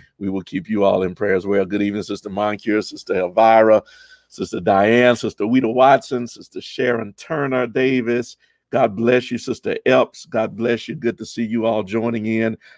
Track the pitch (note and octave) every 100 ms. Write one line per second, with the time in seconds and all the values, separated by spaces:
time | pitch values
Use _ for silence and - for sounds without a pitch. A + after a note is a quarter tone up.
0 | _ - G2 F#2+ F2 F#2 F2 G#2+ G2 F#2+
1 | F#2 F2+ G2+ F#2+ G2 G2+ F#2 G2+ G2+ G#2
2 | F#2+ G2+ G#2 G2 G#2 G#2 A2 G#2 G2+ G2+
3 | - F#2+ F2 G2 A2+ A2+ A2 G#2+ - -
4 | - - _ - F#2+ - F2 G2 G#2 A#2+
5 | B2 A#2 G#2+ - G#2 B2+ A#2 B2+ C3 C3
6 | - B2 A#2+ - - F2+ - - B2+ A#2
7 | G#2 - - D#3+ C#3 B2+ A#2 B2+ C3 C3
8 | A2+ A#2+ A#2+ - _ _ _ B2+ A#2+ G2+
9 | A#2 B2 B2 A#2+ - A#2 - - - B2+
10 | A#2+ - - A2 A2 G#2 A#2 A#2 - A2+
11 | A#2 G2+ G#2+ - A2+ A2+ A2 A2 F#2+ A2+
12 | A#2 A#2 G#2+ A2+ A2+ A2 -